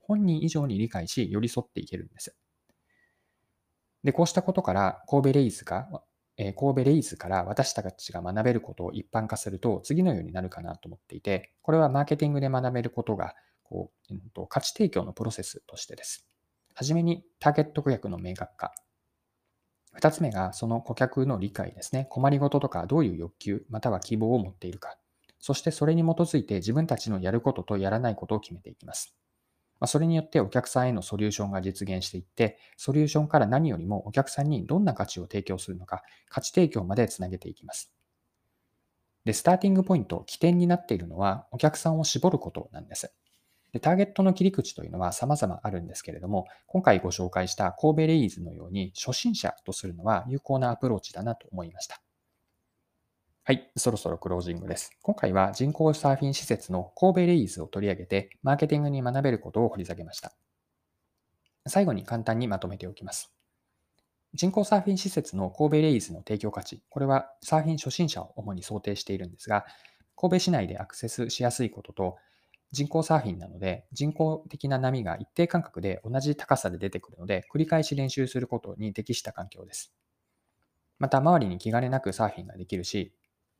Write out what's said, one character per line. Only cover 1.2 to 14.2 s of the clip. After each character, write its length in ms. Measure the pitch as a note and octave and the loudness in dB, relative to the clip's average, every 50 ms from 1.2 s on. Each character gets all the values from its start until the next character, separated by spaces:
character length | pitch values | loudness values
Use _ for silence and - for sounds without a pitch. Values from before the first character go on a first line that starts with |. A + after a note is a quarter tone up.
| A#2 F2+ F#2+ | -2 0 0
寄 80 | G#2 | 0
り 80 | A2+ A#2 | 0 0
添 160 | - B2 A#2 | -2 -4 -6
っ 60 | - _ | -6 _
て 80 | F#2+ | -10
い 40 | - | -10
け 120 | - - | -8 -10
る 80 | F2+ - | -10 -10
ん 40 | - | -12
で 100 | _ - | _ -16
す。 160 | - - - _ _ _ _ _ _ _ _ _ _ _ _ _ _ _ _ _ _ _ _ _ _ _ _ _ _ _ _ _ _ _ _ _ - | -16 -16 -16 _ _ _ _ _ _ _ _ _ _ _ _ _ _ _ _ _ _ _ _ _ _ _ _ _ _ _ _ _ _ _ _ _ 0
で、 80 | C#3+ C3+ | 0 4
こ 100 | - E3+ | 4 4
う 40 | E3 | 4
し 40 | - | 4
た 100 | F#3+ - | 2 0
こ 100 | - F#3 | 2 0
と 100 | - F#3 | 0 2
か 100 | - F2+ | 2 2
ら、 300 | G2 G2 F#2 - - - - | 4 4 2 2 -2 -4 2
神 140 | - C#3+ C3+ | 4 6 6
戸 80 | C#3 C3 | 6 6
レ 80 | C#3+ C3+ | 6 4
イ 80 | A2+ | 4
ズ 140 | - - - | 0 -4 -8
が、 240 | - F2 F#2+ C3 - F3 - - _ _ _ _ _ _ | -6 -6 -6 -6 -8 -12 -14 -14 _ _ _ _ _ _
え 140 | - A2 G2 | -8 -6 -6
ー、 40 | F#2+ | -4
神 300 | - C#3 C#3 C3 C3+ B2+ | 0 0 2 2 4 4
戸 60 | C#3 | 4
レ 20 | D3+ | 4
イ 100 | D#3+ - | 4 2
ズ 140 | - - | 0 -8
か 120 | - - F2 | -12 -6 -2
ら 140 | F#2+ F#2 F2 | 0 0 0
私 300 | F#2+ G#2+ - F#2+ - - | 0 0 0 0 0 0
た 160 | - G2+ F#2 | -4 -6 -6
ち 220 | - - - - - | -10 -12 -14 -10 -10
が 100 | F2 F2 | -8 -6
学 220 | F2+ F#2+ G#2+ A2 | -4 -2 0 2
べ 80 | B2 A#2+ | 2 2
る 80 | A2+ | 2
こ 140 | - - - | 0 -4 -10
と 100 | - F2 | -8 -8
を 80 | F2 - | -8 -6
一 120 | - - - - | -8 -10 -4 -4
般 140 | A2+ A2 | -4 -2
化 100 | G#2+ - | -2 -6
す 140 | - - G#2 | -6 -6 -8
る 80 | F#2+ F2+ | -8 -2
と、 220 | - A#2+ G#2 F2+ - | 0 0 0 0 0
次 220 | - C#3+ E3 F#3 | 0 2 2 4
の 100 | F#3 C3 | 2 2
よ 60 | F2+ | 0
う 20 | E2 | -4
に 100 | E2+ E2+ | -6 -6
な 100 | F#2 F#2 | -6 -6
る 60 | F2+ | -6
か 120 | - - | -8 -10
な 160 | F2 E2+ E2 | -10 -12 -12
と 120 | - - E2+ | -12 -14 -18
思 80 | F2 | -18
っ 40 | - _ _ | -18 _ _
て 80 | - | -16
い 40 | - | -8
て、 320 | - G2+ G2 F#2 - - _ _ _ | -2 -2 -2 -2 -2 -8 _ _ _
こ 100 | - D#3 | 2 4
れ 60 | D#3+ | 6
は 100 | D#3+ C#3+ | 6 4
マ 140 | C3 C#3 C#3+ | 4 2 2
ー 20 | |
ケ 120 | - D3+ | 2 2
テ 100 | D3 D#3 | 0 2
ィ 40 | D3 | 0
ン 40 | D3 | 0
グ 60 | C#3+ | 0
で 80 | C#3 C3+ | 0 0
学 240 | C3 B2+ B2+ B2+ B2+ | 0 0 0 0 -2
べ 100 | B2 A#2 | -2 -4
る 80 | A#2+ | -4
こ 120 | - - A#2 | -4 -4 -2
と 140 | - G#2+ | -2 -2
が、 180 | F#2 - - - - _ _ _ _ _ | -2 -2 -6 -8 -12 _ _ _ _ _
こ 260 | _ - F#2 F2+ F2+ _ _ _ _ | _ -10 -10 -10 -10 _ _ _ _
う、 40 | G2+ | -14
う 20 | |
ん 40 | F#2+ | -14